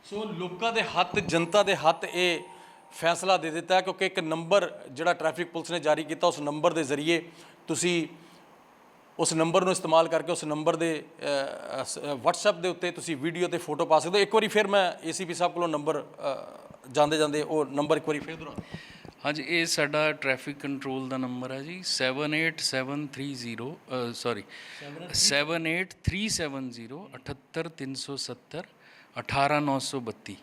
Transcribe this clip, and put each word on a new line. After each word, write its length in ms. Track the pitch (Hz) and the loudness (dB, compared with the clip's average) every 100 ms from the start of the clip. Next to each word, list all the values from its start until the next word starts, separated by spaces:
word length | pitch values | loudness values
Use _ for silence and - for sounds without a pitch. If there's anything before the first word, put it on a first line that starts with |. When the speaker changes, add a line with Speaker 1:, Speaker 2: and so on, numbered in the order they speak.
| - | -10
Speaker 1:
ਸੋ 140 | 202 | -8
ਲੋਕਾਂ 500 | 214 165 180 180 226 | -6 -6 -8 -2 -2
ਦੇ 80 | 220 | 0
ਹੱਥ, 380 | 190 165 190 214 | 0 2 2 0
ਜਨਤਾ 440 | 185 165 170 208 | 2 2 4 4
ਦੇ 120 | 196 | 6
ਹੱਥ 300 | 165 156 170 | 4 4 4
ਇਹ 340 | 185 175 180 160 - - - - - | -2 2 2 2 -4 -18 -20 -20 -20
ਫੈਸਲਾ 460 | - 165 170 185 185 | 0 0 2 4 4
ਦੇ 140 | 160 | 2
ਦਿੱਤਾ 240 | 160 165 | -6 2
ਹੈ, 60 | 185 | 2
ਕਿਉਂਕਿ 240 | 185 190 | 2 -2
ਇੱਕ 140 | 190 185 | 0 0
ਨੰਬਰ 600 | 160 160 165 202 175 - - | -2 -4 4 4 4 -6 -14
ਜਿਹੜਾ 220 | 131 165 | 0 0
ਟ੍ਰੈਫਿਕ 340 | 170 156 160 170 | 2 0 -2 -6
ਪੁਲਿਸ 240 | 170 160 | -6 -4
ਨੇ 80 | 170 | 0
ਜਾਰੀ 240 | 151 151 | 2 2
ਕੀਤਾ, 240 | 151 151 175 | 0 2 2
ਉਸ 120 | 151 | 2
ਨੰਬਰ 340 | 147 151 165 | -4 2 2
ਦੇ 100 | 165 | 2
ਜ਼ਰੀਏ 400 | 135 143 156 165 160 - - - - | 0 0 2 0 -2 -20 -20 -18 -6
ਤੁਸੀਂ 400 | 156 175 175 156 - - - - - _ _ - _ _ - | 0 2 0 -2 -10 -20 -20 -20 -20 _ _ -20 _ _ -2
ਉਸ 140 | 156 | 0
ਨੰਬਰ 280 | 160 165 180 | 4 4 4
ਨੂੰ 100 | 190 | 4
ਇਸਤੇਮਾਲ 360 | 180 165 160 165 | 0 4 6 6
ਕਰਕੇ 240 | 160 160 | 2 0
ਉਸ 120 | 165 | -4
ਨੰਬਰ 320 | 156 151 156 | -2 0 0
ਦੇ, 280 | 160 165 156 - - 143 139 139 - - 131 | 2 0 -2 -8 -8 -2 -2 -2 -6 -8 -6
ਅ, 20 | |
ਅ, 20 | |
ਸ-, 140 | 123 - | -6 -6
ਅ, 160 | 143 | -6
WhatsApp 480 | 139 135 170 208 170 | 0 2 4 2 2
ਦੇ 80 | 180 | -2
ਉੱਤੇ 220 | 165 175 | -2 -4
ਤੁਸੀਂ 260 | 165 147 143 | -4 -6 -2
ਵੀਡੀਓ 300 | 156 170 175 | -2 0 -2
ਤੇ 100 | 165 | -2
ਫੋਟੋ 280 | - 147 | -4 -2
ਪਾ 140 | 160 156 | 4 4
ਸਕਦੇ 180 | 151 202 | 6 2
ਹੋ। 60 | |
ਇੱਕ 120 | 202 | 4
ਵਾਰੀ 120 | 220 214 | 4 4
ਫਿਰ 200 | 214 202 | 2 4
ਮੈਂ 400 | 202 180 - 160 | 4 4 -2 -8
ਏ 40 | |
ਸੀ 140 | 156 | -6
ਪੀ 80 | 175 | -6
ਸਾਹਿਬ 200 | 156 175 | 0 0
ਕੋਲੋਂ 140 | 170 170 | 2 0
ਨੰਬਰ, 360 | 151 147 147 | 0 0 -2
ਅ, 540 | 117 - 147 135 - - - - 131 | -6 -8 -6 -6 -10 -16 -18 -20 -4
ਜਾਂਦੇ 260 | 135 147 156 | 2 4 4
ਜਾਂਦੇ 240 | 151 151 | 2 2
ਉਹ 240 | 147 156 | 0 0
ਨੰਬਰ 320 | 135 143 143 156 | 0 -2 2 0
ਇੱਕ 100 | 151 | 0
ਵਾਰੀ 120 | 147 | -4
ਫਿਰ 160 | 131 | -6
ਦੁਹਰਾ 160 | 160 156 | -12 -12
ਦਿਓ। 280 | - - - - - - - | -12 -14 -16 -16 -18 -20 -6
Speaker 2:
ਹਾਂਜੀ, 200 | 139 151 139 | -4 -2 -2
ਇਹ 180 | 170 | 0
ਸਾਡਾ 460 | 165 - 143 151 151 | 0 2 2 2 2
ਟ੍ਰੈਫਿਕ 480 | 147 135 131 - 143 | 0 0 -2 -2 -8
ਕੰਟਰੋਲ 500 | 143 139 139 131 131 | -6 -6 -4 -6 -4
ਦਾ 80 | 131 | -4
ਨੰਬਰ 340 | 127 123 127 | -4 -6 -8
ਹੈ 100 | 131 | -8
ਜੀ, 220 | 147 185 | -10 -10
ਸੈਵਨ 520 | 185 - 131 131 147 | -4 0 0 2 0
ਏਟ 240 | 151 160 156 | 2 0 0
ਸੈਵਨ 480 | - 135 131 143 147 | -2 0 -2 -4 -6
ਥ੍ਰੀ 260 | 131 143 | -8 -8
ਜ਼ੀਰੋ, 440 | 131 120 113 127 175 - 127 120 | -8 -8 -8 -10 -12 -8 -4 -4
ਅ, 40 | |
ਸੌਰੀ, 300 | 113 123 107 98 - - - | -4 -4 -4 -8 -18 -18 -16
Speaker 1:
ਸੈਵਨ 240 | 143 151 | -14 -12
ਏਟ 100 | 175 | -4
Speaker 2:
ਸੈਵਨ 540 | - - 143 147 165 160 | 2 4 4 2 0 0
ਏਟ 260 | 170 185 - | -2 -4 -2
ਥ੍ਰੀ 260 | - 185 220 | -2 0 -2
ਸੈਵਨ 400 | 180 156 135 131 | -2 -4 -4 -8
ਜ਼ੀਰੋ 400 | 117 113 143 208 | -10 -14 -14 -14
ਅਠੱਤਰ 540 | 117 - - _ 160 165 | -16 -12 -12 _ -8 -8
ਤਿੰਨ 240 | 160 135 | -8 -8
ਸੌ 220 | 127 - | -8 -8
ਸੱਤਰ 480 | 139 - 120 _ 156 - _ - - - 120 | -8 -8 -10 _ -12 -12 _ -20 -20 -12 -10
ਅਠਾਰਾਂ 420 | - 131 143 147 | -2 2 4 4
ਨੌ 180 | 147 135 | 2 0
ਸੌ 200 | - 139 | -2 -4
ਬੱਤੀ। 380 | 117 - - 98 | -6 -10 -14 -16